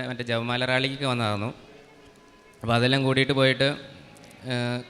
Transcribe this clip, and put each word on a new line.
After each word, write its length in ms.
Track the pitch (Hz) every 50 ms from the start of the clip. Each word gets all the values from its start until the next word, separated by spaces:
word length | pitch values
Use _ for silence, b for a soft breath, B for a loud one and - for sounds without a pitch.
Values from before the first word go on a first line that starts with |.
| 127 123
മറ്റേ 140 | 123 117 120 120
ജപമാല 360 | 117 117 117 120 120 123 127 127
റാലിക്കൊക്കെ 360 | 127 131 131 135 135 135 143 131
വന്നതായിരുന്നു. 380 | 123 120 113 107 104 101 107 127 151 - - - - - - - - - - - - - - - - - - - - -
അപ്പോൾ 120 | - 113 117
അതെല്ലാം 240 | 117 120 127 135 139 135
കൂടിയിട്ട് 260 | 131 131 131 135 131 139 135
പോയിട്ട്, 280 | 131 131 127 127 139 139 143 - - - - - - - - - - - - - - 127 123
ഏഹ്, 240 | 120 120 120 123 123 123